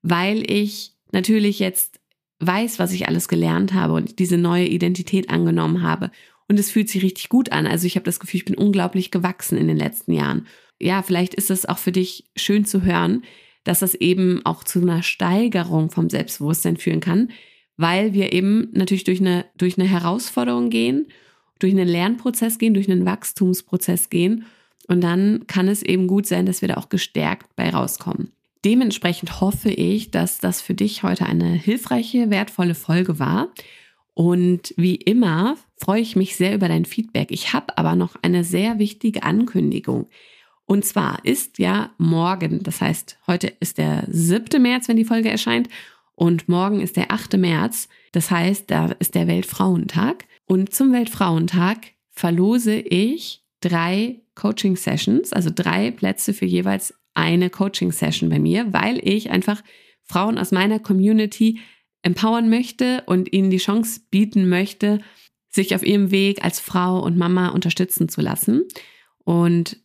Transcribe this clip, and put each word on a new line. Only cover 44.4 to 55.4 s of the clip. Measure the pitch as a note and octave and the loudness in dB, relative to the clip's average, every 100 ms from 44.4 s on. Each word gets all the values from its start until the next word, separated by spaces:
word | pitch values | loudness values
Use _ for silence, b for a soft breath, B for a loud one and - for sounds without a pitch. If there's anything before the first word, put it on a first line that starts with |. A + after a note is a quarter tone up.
| A3+ D4+ | 2 4
März, | B3 B3 B3 | 4 2 2
wenn | A3+ | 0
die | A3+ | 2
Folge | A3+ A3 | 0 0
erscheint, | A3 A#3 A#3 A#3+ B B B B - | -2 0 -2 -2 B B B B 0
und | E3+ E3+ - | 2 2 2
morgen | F3 F#3+ G#3 | 0 2 0
ist | F3+ - | -2 -4
der | - | -2
achte | A3+ - G3 | -4 0 2
März, | F3+ D#3 - - - b b | 2 2 0 -4 -12 b b
das | F3 - | -4 0
heißt, | F3 F3 G3+ - | 0 2 0 0
da | D#3+ E3 - | 0 0 -2
ist | - F3 | -2 0
der | E3+ | 0
Weltfrauentag. | F3 - - F#3+ F3 - E3 A3 F4+ - b _ | 0 -4 -2 0 0 0 -2 -2 -4 -12 b _
Und | F#3 G3 | 0 0
zum | - C4+ | 2 2
Weltfrauentag | B3 A3+ - F#3 E3 E3+ F3+ F3+ A3+ - _ _ | 2 0 0 0 2 2 2 2 0 -10 _ _
verlose | - E3+ E3+ F#3+ A#3+ A3+ A3 | -4 0 2 2 2 2 -2
ich | - F3 A3 E4 - - _ _ | 0 0 0 -2 -8 -16 _ _
drei | F3 E3+ E3+ F#3+ A#3 B3 _ - | -2 0 0 0 -2 -6 _ -4
Coaching-Sessions, | G#3 G#3+ G3+ F3+ - D3+ - A#3 - | -4 0 0 0 -2 -2 2 0 0
also | G3 | -2